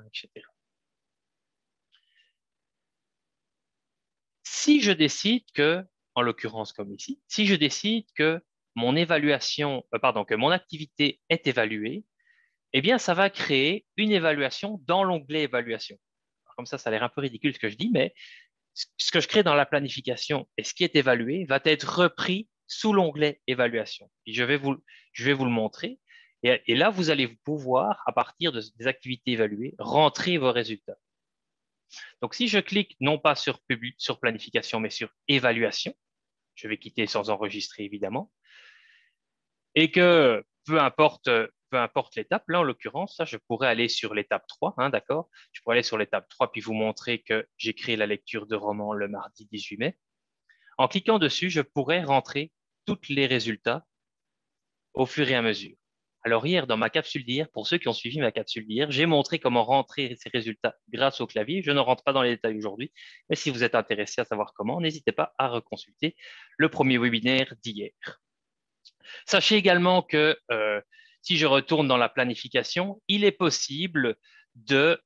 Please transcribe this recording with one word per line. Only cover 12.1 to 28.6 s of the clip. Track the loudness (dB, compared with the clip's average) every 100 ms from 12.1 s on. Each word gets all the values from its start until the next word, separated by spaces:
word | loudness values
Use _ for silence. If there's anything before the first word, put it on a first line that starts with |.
| _ _ _ _ _ _
eh | -2
bien, | 2 0
ça | 2 2
va | 0
créer | 0 0 2 2 -2 _ -2
une | 2
évaluation | 2 2 0 -2 -4 -8 -8 -2
dans | 0
l'onglet | 2 0 -2 -4
évaluation. | -2 -2 -4 -6 -8 -18 _ _ _ _ _
Alors, | -14
comme | -10
ça, | -8
ça | -4
a |
l'air | -2
un | -2
peu | -4
ridicule | -6 -2 -4
ce | -2
que | -6
je | -4
dis, | -2
mais | 0 0 -4 -20 -20 _ _ _ -14
ce, | -14 -6
ce | -2
que | 0
je | 2
crée | 2
dans | 4 4
la | 2
planification | 0 -2 -8 -6 -6 -4 -4 -4 -10
et |
ce | -8 -2
qui |
est | 2 2
évalué | 4 2 2 -4 0
va | 0
être | 2 0 0 2
repris | 2 2 -2 -2 -6 _ -16
sous | -4 2
l'onglet | 4 2 2 0 0 -4
évaluation. | 0 0 0 -6 -10 -18 _ -8
Et |
je | -4
vais | 0 0
vous, | 0 -4 _ -20 _
je | -4 0
vais |
vous | 2 2
le |
montrer. | 0 -2 -4 -12 -12 _ -20 _ -2
Et, | 2 2 2
et | 2
là, | 2
vous | 2 0
allez | 0 0 -6
pouvoir, | -8 -6 0 2 2 -2 -2
à |
partir | -2 -2 -2 -4
de, | -4